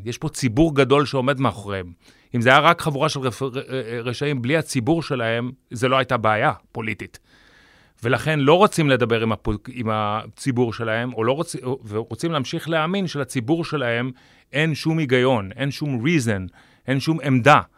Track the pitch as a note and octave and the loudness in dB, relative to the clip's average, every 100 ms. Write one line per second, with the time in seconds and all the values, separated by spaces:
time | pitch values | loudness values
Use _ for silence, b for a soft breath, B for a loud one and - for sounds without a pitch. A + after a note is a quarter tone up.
0 | G#2 B2+ D#3 - C3+ G#2+ E3 C#3 C3 C#3+ | -10 -8 -8 -2 0 2 2 4 4 4
1 | C3+ C3+ B2 C3+ B2+ F#2+ G2+ G2 F2+ E2+ | 2 0 -2 0 -2 -2 -6 -8 -8 -16
2 | b b b A#2+ A#2 C#3 D3+ E3+ D#3+ C3+ | b b b 0 6 6 6 2 0 0
3 | D3+ D3 C3 G#2 C3+ B2 - C3 A2+ A#2+ | -2 -2 -6 -4 -6 -6 -8 -8 -8 -8
4 | A#2+ A#2 D3 C#3 A#2+ D#3+ D3+ C3+ A2+ E3+ | -6 -4 -4 -2 0 -2 -2 -2 0 0
5 | - C3 A2+ A#2 B2+ B2+ _ A#2 B2+ C3+ | -2 -4 -2 -2 -4 -10 _ -2 2 2
6 | C3 B2 G#2+ G#2+ C#3+ G#2+ _ A#2+ A2 G#2+ | 2 0 2 2 2 -2 _ -10 -8 -8
7 | F#2+ - b b b b b b b _ | -12 -18 b b b b b b b _
8 | A#2 B2 D3+ D#3 C3+ F3 G3+ - D3 B2+ | -2 -2 0 2 4 6 6 4 2 2
9 | A#2+ A2+ A2+ G#2 - G#2 - B2 A2 G#2+ | 2 0 0 -2 -2 -4 -6 -8 -4 -2
10 | G#2 G#2+ A2 - C#3 A#2+ A#2+ G#2 A2+ A2 | -2 -4 -8 -8 -4 0 0 -2 -4 -2
11 | B2 A2+ A2+ C#3 E3+ - B2+ C3+ G#2+ G#2+ | -4 -2 0 0 -4 -8 -6 -8 -6 -6
12 | A#2 A2 E3 D#3 - E3 D#3 D#3+ D#3+ G3 | -6 -6 -2 -2 -4 -6 -2 -2 0 -2
13 | F3+ C#3+ C3 C3+ A2+ E3 D#3+ D3+ B2 A#2 | -4 -4 -4 -4 0 -2 -2 -4 -2 -2
14 | B2+ B2 b b b C#3 D#3+ C#3+ D#3+ D#3+ | -4 -8 b b b -2 0 0 -2 0
15 | C#3+ B2+ B2+ B2 F#2+ G2+ C#3 - D3+ B2 | 2 4 4 2 -2 -6 -6 -4 -4 -2
16 | C3+ E3+ A2+ G2 F2+ b b b - C3+ | 0 2 2 -2 -4 b b b -4 -2
17 | D#3 D#3+ C#3 C3 B2 C#3+ - | 0 -2 2 4 6 6 4